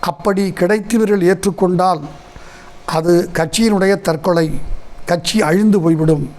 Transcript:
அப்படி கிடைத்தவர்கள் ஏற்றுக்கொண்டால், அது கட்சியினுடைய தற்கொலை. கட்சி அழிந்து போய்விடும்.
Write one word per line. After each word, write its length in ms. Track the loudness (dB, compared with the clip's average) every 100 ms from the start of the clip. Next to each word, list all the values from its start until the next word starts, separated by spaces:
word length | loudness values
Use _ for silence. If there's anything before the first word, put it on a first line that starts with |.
| -6
அப்படி 340 | -4 -2 0 -2 0
கிடைத்தவர்கள் 640 | 0 0 0 0 2 2 2
ஏற்றுக்கொண்டால், 720 | 2 -2 0 0 2 0 0 -6 -16 -20 -20 -20 -20 -20 -14 -4 -2
அது 160 | 2 2 2 -2
கட்சியினுடைய 560 | -2 0 2 2 2 0 0
தற்கொலை. 400 | -2 0 0 0 -2 -2 -4 -6 -12 -4
கட்சி 280 | -2 0 0 2
அழிந்து 320 | 2 4 4
போய்விடும். 420 | 2 2 2 0 -2